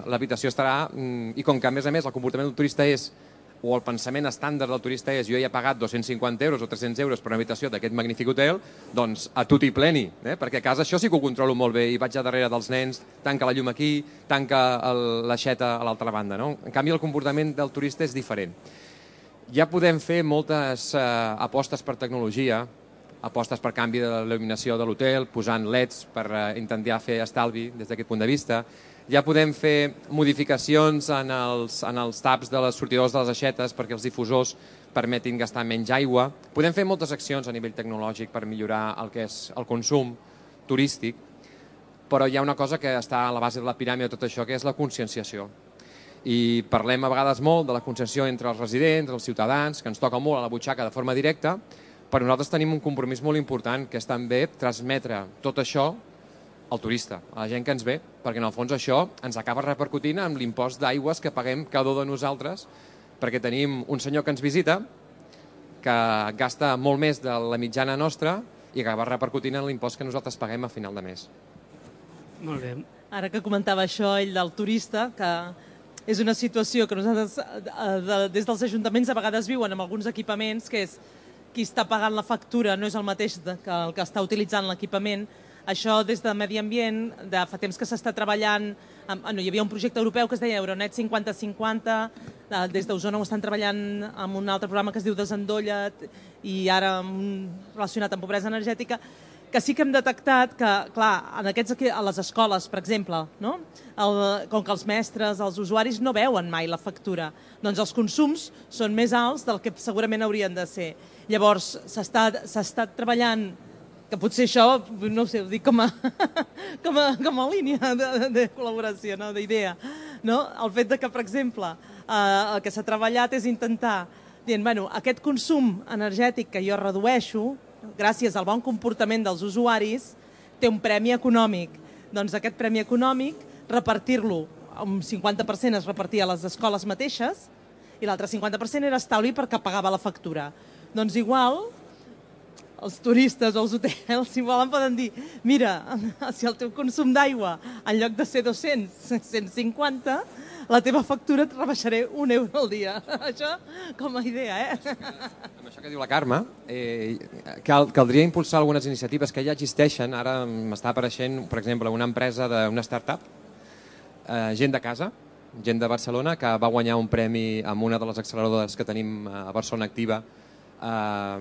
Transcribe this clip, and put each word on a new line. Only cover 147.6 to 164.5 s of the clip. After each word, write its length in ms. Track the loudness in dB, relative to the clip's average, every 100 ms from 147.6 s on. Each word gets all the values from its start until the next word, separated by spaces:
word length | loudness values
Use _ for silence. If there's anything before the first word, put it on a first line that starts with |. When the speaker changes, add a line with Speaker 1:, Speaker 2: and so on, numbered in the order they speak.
| -10 -6
Speaker 3:
en 140 | 0 2
lloc 160 | 2 0
de 80 | 0
ser 160 | 0
dos-cents, 720 | 0 0 0 0 -2 -10 -4 -4
cent 280 | -2 -4 -4
cinquanta, 720 | -4 -4 0 -2 0 -2 -2 -4 -14 -16 -12 4
la 100 | 6
teva 200 | 6 4
factura 420 | 2 0 2 2
et 100 | 2
rebaixaré 460 | 0 -2 -2 0 0 0
un 220 | -2 2
euro 320 | 2 2 0
al 60 | 0
dia." 240 | -2 -4 -6 -6
<laughs> 160 | -6 -6
Això 240 | -4 -6 -6 -10 -14 -12 -8
com 160 | -4 -4
a 80 |
idea, 320 | -4 -4 -4 -4 -4
eh? 240 | -4 -6 -10 -12 -14 -16 -16 -20 -18
Speaker 1:
Amb 80 | -20
això 160 | -16
que 80 | -12
diu 80 | -8
la 80 | 2
Carme, 300 | 2 4 2 0 -8 -10
eh, 520 | -6 -4 -2 -4 -4 -8 -16 -14 -4
cal, 300 | 6 8 8
caldria 320 | 6 8 8 6
impulsar 320 | 4 2 4
algunes 280 | 4 4 0
iniciatives 420 | -4 -4 -2 -2
que 140 | -2
ja 100 | -2
existeixen. 640 | -2 0 4 4 4 -2 -2
Ara 240 | -2 -2 -2
m'està 420 | -4 -4 -2 -2
apareixent, 540 | 0 -2 -2 -2 -4 -4
per 80 | -2
exemple, 320 | 0 0 0
una 160 | 0 0
empresa 400 | 0 0 0 0
de, 140 | 2 2
una 100 | 0
startup, 400 | -2 -4 -4 -6 -10 -20 -20 -20 -20 -20 -20 -20 -20 -16 -6
eh, 240 | -2 -2